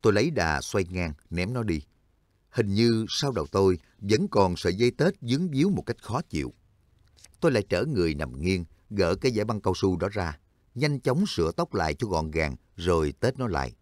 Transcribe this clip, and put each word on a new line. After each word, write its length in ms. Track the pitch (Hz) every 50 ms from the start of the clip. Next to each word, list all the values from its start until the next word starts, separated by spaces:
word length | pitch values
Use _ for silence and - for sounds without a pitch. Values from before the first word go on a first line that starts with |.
Tôi 120 | - 117 101
lấy 180 | 101 113 165
đà 300 | 160 117 87 80 76 69
xoay 240 | 67 - - 104 95 87
ngang, 240 | 92 90 87 82 73 - _ _
ném 240 | 85 85 90 95 127
nó 100 | 127 117
đi. 180 | 107 87 78 71 _ _ _ _ _ _ _ _ _ _ _ _ _
Hình 240 | - - 113 101 98
như 320 | 101 117 117 117 110 110 98
sau 220 | - - - 143
đầu 160 | 127 101 78 71
tôi 280 | - 98 98 95 90 85 - _ _ _
vẫn 280 | - 98 107 110 180 202
còn 280 | - - 98 92 87 82
sợi 180 | - - 87
dây 160 | 98 120 123
tết 220 | 120 - 143 175 202 _
vướng 280 | - 117 120 139 180 185
víu 200 | 143 131 147 196
một 120 | 196 -
cách 220 | - - 120 _ -
khó 180 | - 104 135
chịu. 320 | 165 _ - 80 67 62 - _ _ _ _ _ _ _ _ _ _ _ _ _ _ - _ _
Tôi 120 | - 170
lại 120 | 135 110 101 -
trở 160 | - 87 120
người 300 | 151 151 104 87 82 78
nằm 260 | 71 73 69 62 65
nghiêng, 240 | 76 90 95 92 87 - - _ _ _
gỡ 260 | 107 101 92 85 87
cái 160 | 95 - 135
dải 140 | 120 107 104
băng 160 | 107 117 104
cao 120 | - - 92
su 220 | - - 98 92 87
đó 120 | 90 101
ra, 280 | 104 104 92 82 76 - _ _ _ _ _ _ _
nhanh 240 | 120 135 151 143 135
chóng 260 | - 139 127 156 202 202
sửa 240 | - - 85 80
tóc 220 | 85 - 170 - -
lại 200 | 104 85 78 78
cho 140 | - - 107
gọn 240 | 92 80 80 80
gàng, 240 | 78 80 78 76 69 - _ _ _
rồi 380 | - 87 87 87 82 78 73 71 _
tết 200 | - 120 131 -
nó 80 | 127 117
lại. 280 | 87 71 67 62 57 _